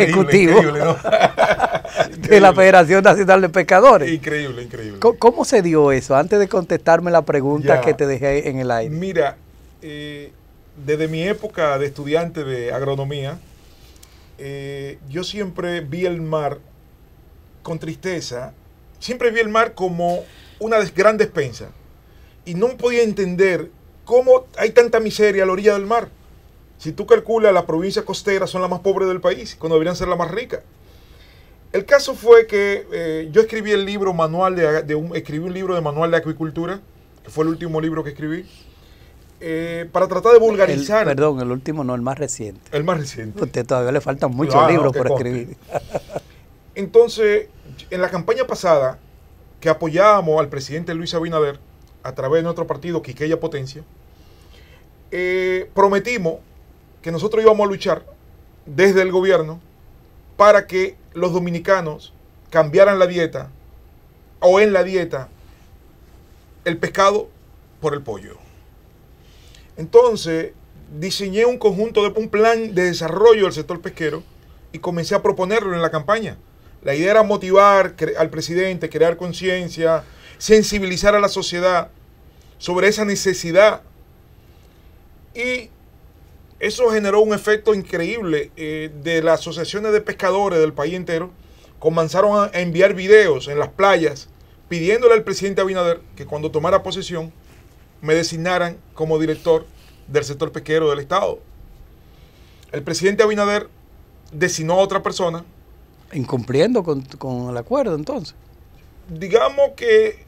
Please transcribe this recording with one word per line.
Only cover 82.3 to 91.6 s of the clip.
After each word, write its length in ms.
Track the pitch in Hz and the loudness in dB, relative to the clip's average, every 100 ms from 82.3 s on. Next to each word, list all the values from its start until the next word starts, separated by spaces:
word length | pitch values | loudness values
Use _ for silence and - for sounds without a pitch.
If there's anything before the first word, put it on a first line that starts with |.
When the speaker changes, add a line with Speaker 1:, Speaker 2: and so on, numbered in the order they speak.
| _ - - | _ -20 -14
Speaker 2:
sobre 300 | - 180 196 | -6 0 0
esa 180 | 214 202 | 0 -4
necesidad. 720 | 196 190 185 170 170 214 - - - - _ _ - _ - - _ - - - - - | -2 -2 -4 0 4 4 2 -10 -20 -20 _ _ -20 _ -20 -20 _ -20 -20 -20 -20 -20
Y 360 | 233 247 247 226 _ _ _ - _ - - - - | -10 -6 -8 -10 _ _ _ -20 _ -20 -20 -20 -8
eso 320 | 202 214 233 | -6 0 0
generó 320 | 220 202 208 | 0 2 2
un 100 | 214 | 2
efecto 400 | 202 208 214 220 | 0 -2 0 0
increíble, 800 | 208 - 175 170 233 180 151 - - | -2 -4 -6 -4 -6 -4 -4 -6 -12
eh, 340 | 151 156 156 147 | -10 -10 -12 -10
de 200 | 156 165 | -4 0
las 180 | 160 156 | 2 0
asociaciones 520 | 170 160 156 202 214 | -2 -10 -8 -6 -2
de 100 | 208 | -2
pescadores 560 | 208 - 190 190 202 165 | -2 -4 -2 0 0 2
del 160 | 156 | 0
país 180 | 143 147 | -2 -6
entero. 380 | 185 175 165 180 - - - | -6 -6 -6 -8 -14 -20 -20